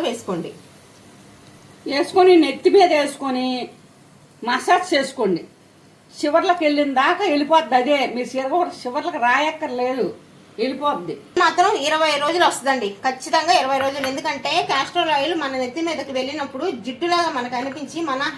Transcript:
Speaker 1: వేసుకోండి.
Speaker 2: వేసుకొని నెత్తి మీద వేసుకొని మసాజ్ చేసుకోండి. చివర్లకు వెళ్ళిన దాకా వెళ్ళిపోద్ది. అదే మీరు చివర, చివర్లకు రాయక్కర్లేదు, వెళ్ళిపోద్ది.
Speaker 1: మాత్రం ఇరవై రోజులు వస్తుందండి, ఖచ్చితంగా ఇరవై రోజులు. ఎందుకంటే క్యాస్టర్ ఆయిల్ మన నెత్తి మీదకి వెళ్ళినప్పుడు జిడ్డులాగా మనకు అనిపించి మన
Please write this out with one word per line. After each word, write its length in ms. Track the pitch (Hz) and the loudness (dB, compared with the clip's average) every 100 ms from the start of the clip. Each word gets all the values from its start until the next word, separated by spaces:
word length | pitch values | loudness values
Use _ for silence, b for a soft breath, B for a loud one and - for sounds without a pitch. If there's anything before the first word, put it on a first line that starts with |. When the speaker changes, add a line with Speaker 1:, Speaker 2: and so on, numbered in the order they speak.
| 302 | -2
Speaker 1:
వేసుకోండి. 460 | - - 175 147 - - - - - - - - - - - - - - | -4 -6 -6 -8 -14 -20 -20 -20 -20 -20 -20 -20 -20 -20 -20 -20 -14 -6
Speaker 2:
వేసుకొని 420 | 277 - 381 370 349 277 | -4 0 6 8 8 6
నెత్తి 240 | - 370 370 | 2 4 6
మీద 140 | 359 302 | 6 4
వేసుకొని 480 | 277 - 269 254 254 254 233 - - - - - - - 226 | 0 -4 -4 -2 -2 -4 -8 -14 -20 -20 -20 -20 -20 -10 -4
మసాజ్ 360 | 247 - 359 359 285 | -2 2 2 2 0
చేసుకోండి. 480 | 262 - 202 170 - - - _ - _ _ - | -2 -2 0 0 -4 -20 -20 _ -20 _ _ -4
చివర్లకు 440 | 294 320 359 349 302 | 0 2 2 2 2
వెళ్ళిన 260 | 294 277 254 | 2 0 2
దాకా 200 | 294 359 403 | 2 2 0
వెళ్ళిపోద్ది. 440 | 294 294 320 320 247 | 0 4 2 4 2
అదే 160 | 247 285 240 | 2 0 0
మీరు 160 | 240 247 262 | -4 -6 -6
చివర, 320 | 269 339 359 - | -2 0 -2 -6
చివర్లకు 360 | 254 277 311 294 240 | -8 -6 -6 0 2
రాయక్కర్లేదు, 800 | 262 311 311 294 247 247 262 185 - - - - - | 2 0 -4 -6 -2 -2 -2 -4 -6 -18 -20 -16 -6
వెళ్ళిపోద్ది. 560 | 262 285 294 175 170 - - 349 | -4 -2 -4 -4 -6 -12 -6 0
Speaker 1:
మాత్రం 300 | 339 - 392 359 285 | 2 4 2 2 0
ఇరవై 260 | 311 311 285 | 0 0 0
రోజులు 220 | 294 349 320 | 0 2 2
వస్తుందండి, 400 | - 262 254 202 - 262 | 2 -2 -2 -4 -4 -6
ఖచ్చితంగా 480 | 254 - 320 320 359 | -6 -2 0 2 2
ఇరవై 180 | 262 269 | 2 0
రోజులు. 220 | 269 285 262 | -2 -2 -4
ఎందుకంటే 400 | 269 320 277 285 330 359 | -4 -6 -4 -2 -2 0
క్యాస్టర్ 400 | 277 - 349 330 285 | -2 -2 -2 0 0
ఆయిల్ 200 | 302 339 | 0 -2
మన 100 | 277 262 | -4 -4
నెత్తి 180 | 247 330 330 | -4 -4 -4
మీదకి 260 | 294 262 254 | -4 -6 -6
వెళ్ళినప్పుడు 480 | 262 302 277 262 359 262 254 | -4 -6 -8 -6 -6 -6 -8
జిడ్డులాగా 420 | 247 339 349 330 277 | -6 0 0 0 -4
మనకు 180 | 240 247 | -6 -6
అనిపించి 420 | 269 302 277 320 320 | -6 -8 -10 -6 -4
మన 120 | 262 302 | -4 -4